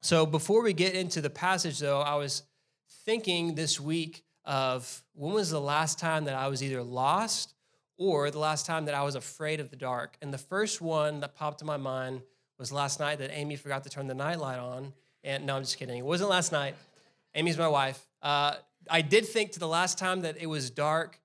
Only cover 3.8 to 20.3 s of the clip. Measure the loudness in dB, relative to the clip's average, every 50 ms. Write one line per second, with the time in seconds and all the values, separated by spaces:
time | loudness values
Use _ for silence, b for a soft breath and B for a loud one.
3.8 | 0 -2 -2 -2 -2 -4 -8 -16 _ _ _ _ _ -4 -2 0 2 0 0 -2
4.8 | -4 -8 -14 -14 -16 _ _ -8 -6 -2 0 0 0 2 0 -2 0 0 2 2
5.8 | 2 0 -2 -2 0 0 0 0 0 -2 -2 -2 -2 -2 -2 -2 -2 -2 -2 -4
6.8 | -4 -4 -2 2 4 4 4 4 2 0 -2 -2 -4 -6 -10 _ _ _ _ _
7.8 | _ _ _ _ 2 4 4 4 4 2 0 0 0 0 0 0 -2 -2 -2 -2
8.8 | 0 0 0 0 0 0 -2 -4 -8 -10 -10 -6 -4 -2 -2 -2 -4 -8 -10 -8
9.8 | -4 -4 -2 -2 -4 -6 _ -12 -10 -8 -8 -8 -8 -4 -2 0 0 0 -2 -4
10.8 | -2 0 2 2 2 2 0 -2 -6 -8 _ -4 -4 -4 -4 -4 -6 -4 -4 -4
11.8 | -2 -4 -4 -4 -4 -4 -6 -8 -10 b b b b b _ _ -10 -6 -2 -2
12.8 | -2 -2 -2 -2 -2 -2 -2 -2 -4 -8 -6 -6 -6 -6 -6 -8 -6 -4 -6 -6
13.8 | -6 -8 -10 -8 -6 -6 -4 -4 -2 -2 -2 -2 -4 -4 -4 -6 -6 -8 -8 -8
14.8 | -10 -12 -14 b b b b b _ -6 -4 -4 -2 -2 -2 -2 0 -2 -4 -4
15.8 | -4 -8 -8 -6 -2 0 0 0 2 4 4 4 2 2 0 0 0 -2 -6 -8
16.8 | b b b b b b b b b _ _ 0 2 2 2 2 2 4 4 4
17.8 | 4 2 0 -6 -12 _ _ _ -2 0 2 4 4 2 0 -2 -10 _ _ _
18.8 | -6 2 4 4 4 8 6 6 6 6 0 0 0 0 -2 -6 -2 0 2 2
19.8 | 2 2 0 0 0 0 0 0 0 -4